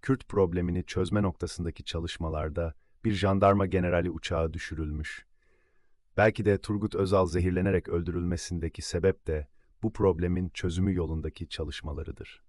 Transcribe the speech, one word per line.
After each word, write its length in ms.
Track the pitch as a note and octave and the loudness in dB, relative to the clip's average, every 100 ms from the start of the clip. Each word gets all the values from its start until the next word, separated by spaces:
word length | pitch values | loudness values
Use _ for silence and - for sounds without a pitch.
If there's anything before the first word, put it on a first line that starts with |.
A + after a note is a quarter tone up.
Kürt 260 | - C3+ - | 0 -2 0
problemini 580 | G2+ F#2+ F2 F2 F2+ - | 2 2 2 -2 -2 -4
çözme 360 | - F#2 G#2 | -4 0 0
noktasındaki 600 | G2 - F2 - E2+ - | 0 -2 -8 -6 -8 -8
çalışmalarda 880 | - E2 E2+ - E2 D#2 D#2 D2+ E2 - _ _ | -8 -6 -6 -6 -4 -4 -4 -4 -6 -6 _ _
bir 100 | A2+ | -4
jandarma 520 | G2+ G2 G2 G2+ G2+ F#2+ | 0 2 6 6 6 4
generali 440 | F#2 F2 F2 F2 | 2 2 2 0
uçağı 440 | D#2+ - E2+ D#2+ | -4 -4 0 0
düşürülmüş. 720 | E2 - D#2 D#2 D2+ D#2 - - _ _ _ _ _ _ _ _ - | -4 -8 -6 -4 -4 -8 -10 -18 _ _ _ _ _ _ _ _ 4
Belki 280 | G#2+ G#2+ G#2 | 4 4 2
de 120 | G2 | 2
Turgut 380 | - G#2 G#2+ - | 2 -2 -2 0
Özal 300 | G2 G2 F#2 | 2 4 2
zehirlenerek 640 | F2 F2+ F2+ G2 F#2+ - | 2 0 2 2 2 0
öldürülmesindeki 920 | E2+ E2+ F2 F2 F2 - F2 E2 - | -4 -2 -2 -2 -2 -4 -6 -6 -8
sebep 460 | - F2 F#2 - - | -6 2 2 2 -4
de 200 | D#2 D2 - _ _ | -4 -6 -16 _ _
bu 100 | A2+ | -6
problemin 560 | - G2 E2 F2 F2+ F#2 | 2 2 4 0 0 -2
çözümü 460 | - F#2 E2+ F#2+ F2+ | -4 -4 0 0 0
yolundaki 520 | D#2 D#2+ D#2 - E2+ | -2 -4 -6 -8 -12
çalışmalarıdır. 960 | - D2+ - E2 C#2+ D#2+ - - - | -8 -8 -8 -8 -8 -10 -12 -16 -18